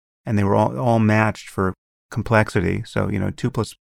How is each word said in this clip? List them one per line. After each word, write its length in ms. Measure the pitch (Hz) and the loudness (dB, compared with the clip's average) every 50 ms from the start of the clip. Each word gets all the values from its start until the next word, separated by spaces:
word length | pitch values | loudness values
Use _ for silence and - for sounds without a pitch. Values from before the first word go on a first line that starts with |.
| _ _ _ _ - | _ _ _ _ -6
and 120 | 131 113 104 | -2 0 2
they 60 | 101 | 2
were 120 | 98 107 | 4 4
all, 220 | 107 107 - 120 127 | 2 2 0 0 -2
all 200 | 131 120 117 113 | 0 2 2 4
matched 500 | 110 107 107 110 110 107 98 - - - | 4 4 4 2 2 0 -2 -6 -12 -12
for 240 | - - 95 92 - _ _ _ _ _ _ - | -6 -2 -2 -2 -2 _ _ _ _ _ _ -12
complexity. 760 | - 117 101 - 117 107 107 - - 107 87 90 95 104 110 | -8 -6 -2 2 4 4 4 4 0 0 0 0 -2 -2 -6
So, 240 | - - 107 98 98 | -6 -4 -4 -2 -2
you 100 | 104 98 | -2 -2
know, 120 | 95 98 | -4 -4
two 200 | 98 - - 120 | -4 -4 -4 -4
plus 240 | - 117 107 - - _ | -2 -4 -6 -6 -8 _